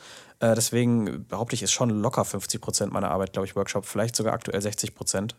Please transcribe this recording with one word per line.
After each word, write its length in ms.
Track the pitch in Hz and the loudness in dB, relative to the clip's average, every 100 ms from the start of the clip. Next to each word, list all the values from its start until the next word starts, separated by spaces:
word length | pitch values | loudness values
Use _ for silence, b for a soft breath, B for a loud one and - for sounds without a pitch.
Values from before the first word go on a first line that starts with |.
| B B B B | B B B B
Äh, 140 | 117 | 4
deswegen 720 | 110 - 117 120 120 101 64 - | 4 4 4 4 4 2 -4 -6
behaupte 280 | 95 117 - | -6 -4 -2
ich, 80 | |
ist 80 | 95 | 0
schon 180 | - 123 | 2 2
locker 340 | 107 107 123 | 2 2 2
fünfzig 380 | 101 98 - 110 | 0 -2 -4 -6
Prozent 320 | - - 101 | -2 -2 0
meiner 160 | 101 98 | 0 0
Arbeit, 240 | 92 95 | 0 0
glaub 120 | 98 95 | -2 -2
ich, 100 | 98 | -2
Workshop. 300 | 98 101 - | -2 -2 -4
Vielleicht 300 | 101 113 - | -2 0 0
sogar 180 | 110 | 0
aktuell 280 | - - 98 | -2 -2 -2
sechzig 320 | 104 104 - | -2 -2 -6
Prozent. 420 | - - 92 107 | -6 -2 -2 -2